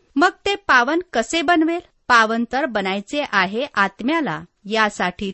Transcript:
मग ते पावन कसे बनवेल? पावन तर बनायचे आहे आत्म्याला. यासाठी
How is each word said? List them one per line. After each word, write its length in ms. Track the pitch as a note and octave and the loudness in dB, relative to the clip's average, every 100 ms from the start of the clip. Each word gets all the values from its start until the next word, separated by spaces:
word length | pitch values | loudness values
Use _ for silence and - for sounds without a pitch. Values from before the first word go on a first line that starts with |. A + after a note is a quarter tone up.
| _ C#4 | _ 0
मग 140 | F#4 F#4+ G4 | 0 0 -4
ते 80 | |
पावन 460 | G4+ - C4 A#3+ E4 - | -4 2 2 4 -2 -2
कसे 300 | A#3+ - E4 | -4 -2 -2
बनवेल? 380 | D#4 F4 D#4+ E4+ - _ - | 2 2 2 -2 -8 _ 2
पावन 360 | A#3+ A3 A3+ A#3+ | 4 4 0 -2
तर 120 | B3+ | -2
बनायचे 600 | D4 G#3+ F#3+ G3 - D4 C#4 | -2 -2 -2 -4 -4 -6 -2
आहे 340 | G3 F#3 A3 C#4+ | 0 0 -2 -4
आत्म्याला. 640 | G#3+ G3 - A#3 E4 A#3+ D#3 E3+ _ | -2 -2 -2 -2 0 -2 -6 -10 _
यासाठी 680 | G3+ A3 G#3 - F#3 - G3 | -4 0 0 0 -4 -4 -10